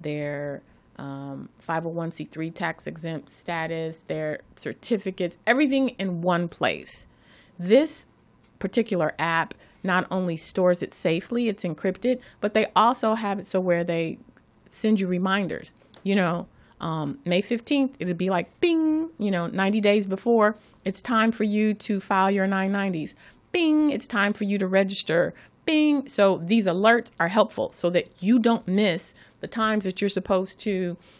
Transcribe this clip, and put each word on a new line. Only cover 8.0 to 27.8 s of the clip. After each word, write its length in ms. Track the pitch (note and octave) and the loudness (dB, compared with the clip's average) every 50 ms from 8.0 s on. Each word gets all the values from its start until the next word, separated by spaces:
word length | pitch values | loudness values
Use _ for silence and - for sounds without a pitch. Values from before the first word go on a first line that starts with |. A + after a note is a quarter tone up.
| - _ _ _ _ _ _ _ _ _ _ - | -10 _ _ _ _ _ _ _ _ _ _ -8
particular 520 | - F#3+ - A#3+ A3+ - G#3 F3 D#3 D3+ - - | -6 -2 0 0 0 0 0 0 0 0 -2 -2
app 360 | D#3 E3 E3 E3 E3 - - - - - _ _ | -2 0 0 0 0 -2 -6 -18 -20 -20 _ _
not 240 | - F#3+ F3+ F#3 - - | -2 0 0 0 0 0
only 260 | - F#3+ F#3 F3+ E3 | -2 -4 -2 -2 -4
stores 460 | D#3+ - - - G3 F3+ F3+ F3+ F3 | -4 -6 -4 0 2 4 4 4 2
it 120 | - - - | -2 -8 -6
safely, 540 | - - F3+ E3 E3+ - - A#3+ A#3+ A#3+ A3+ | -4 -2 0 0 -2 -2 -4 -4 -2 -2 -2
it's 140 | G3 - | -4 -4
encrypted, 560 | - F3 D#3 - - F#3+ F#3+ - - B3 B3+ B3 - - - - | -6 -6 -6 -4 -4 -4 -4 -2 -2 -2 -2 -2 -6 -16 -10 -6
but 140 | - G#3 - | -4 0 0
they 100 | A3 A3 - - | 0 0 2 2
also 380 | - G#3+ A#3 C4 - - A3 A3 | 4 4 4 2 2 0 0 0
have 240 | A3+ A3 G3+ G3 G3+ | 0 -2 -4 -4 -4
it 60 | F3+ | -4
so 160 | - - F#3+ | -4 -2 0
where 240 | F#3 F#3 F3 E3+ F3 | 2 2 2 0 0
they 340 | F3 E3+ E3 E3 E3 - - - - - - _ _ _ _ _ - | -2 -2 -2 -2 -4 -6 -10 -14 -20 -20 -20 _ _ _ _ _ -20
send 280 | - - - A3 A3 G3 | -8 -2 0 2 2 2
you 80 | F#3+ | 2
reminders. 680 | F3+ F#3 F3 F#3 F#3 F#3+ G3+ G3 E3 - C2+ - - - _ _ _ - - - | 0 0 0 0 0 0 0 0 -2 -4 -6 -10 -12 -16 _ _ _ -16 -8 -2
You 100 | F#3+ G3 | 0 2
know, 320 | G3+ F3+ E3 E3+ F3 F3 - _ _ - _ _ - | 2 2 2 0 -4 -6 -10 _ _ -20 _ _ -10
um, 380 | D#3 E3 D#3+ D#3+ D3+ C#3+ - - - | -8 -6 -4 -4 -4 -6 -8 -6 -4
May 160 | F3 F3 F#3 | 0 0 0
fifteenth, 540 | G3 - A#3+ A3+ - - D4 C#4 C4+ C4 C4+ - | 0 0 -4 -4 -2 0 0 2 0 0 -2 -6
it'll 140 | - F3+ F3 | -6 -4 -4
be 160 | E3+ F3+ F#3+ | -2 -2 0
like, 300 | F#3+ F3 - - _ - | 0 -2 -2 -6 _ -2
"Bing," 500 | - F4 E4+ D#4+ D#4+ D#4 D#4 D#4 D#4+ D#4+ - - | 0 2 2 2 2 2 0 0 -2 -6 -6 -4
you 120 | G#3 G#3 | -2 -2
know, 180 | F#3+ F3 E3+ E3+ | 0 -2 -2 -2
ninety 340 | - F#3+ F#3+ G3 G#3 A3 | -2 0 0 2 2 2
days 240 | G#3 G#3 G#3 G#3+ G3 | 4 4 4 4 2
before, 500 | F#3+ F#3+ G3 - A#3+ A#3 A3+ G#3+ G#3 G#3+ - _ _ _ _ - | -2 -4 -2 0 2 4 6 4 4 2 -2 _ _ _ _ -8
it's 160 | F#3+ F#3+ - | -6 -6 -6
time 300 | - - A#3+ A3 A3 A3+ | -4 0 2 2 2 2
for 120 | A3+ - G#3+ | 2 0 0
you 300 | G#3+ G#3 G#3 G#3+ G#3+ G#3 | 0 2 2 2 2 0
to 260 | G3+ - - G#3 F#3+ | 0 -2 -2 -2 -2
file 300 | - - G3+ F#3+ F#3+ G3 | -2 0 2 2 4 4
your 160 | G3+ G3 F#3+ | 2 2 2
nine 260 | G3 G3 F#3+ F#3+ F#3+ | 0 0 0 0 0
nineties. 420 | G3+ G3+ G3 G3 F3+ D#3 D3 - - - - - - _ _ _ | 0 0 -2 -2 -2 -4 -6 -8 -12 -16 -20 -20 -20 _ _ _
"Bing," 380 | - F4+ E4 D#4 D4+ D4+ D4+ D4 | -2 0 2 4 4 4 4 2
it's 160 | - G#3+ - | 0 -2 -4
time 260 | - - G#3 G3 G3+ | -2 0 0 0 0
for 120 | G#3 - G#3+ | 0 -2 -2
you 120 | G3 G3+ G3 | 0 0 0
to 80 | G3 | 0
register. 680 | F#3 F#3+ F#3+ G3 F#3+ G3 - - - D#3 E3+ E3+ - - - - - _ _ - | 2 2 2 2 2 2 0 0 2 2 2 2 0 -2 -8 -18 -20 _ _ -2
Bing. 420 | - D#4 D4+ D4+ D4+ D4 C#4 C4+ - | 2 4 4 4 4 4 2 0 -2
So 300 | - - G3+ G3 F#3 - E3 | 2 4 4 4 4 2 0
these 220 | E3+ A3 A#3 G3 | 2 2 4 4
alerts 440 | F#3 F#3+ F#3 G3+ A3 A#3 A#3 A#3 - - - | 2 2 4 4 6 4 4 2 -2 -4 -2
are 80 | E3 E3+ | -2 2
helpful 440 | F#3+ A3+ G3+ - - - G#2 - | 4 4 4 4 2 -4 -4 -4
so 160 | - - | -4 -2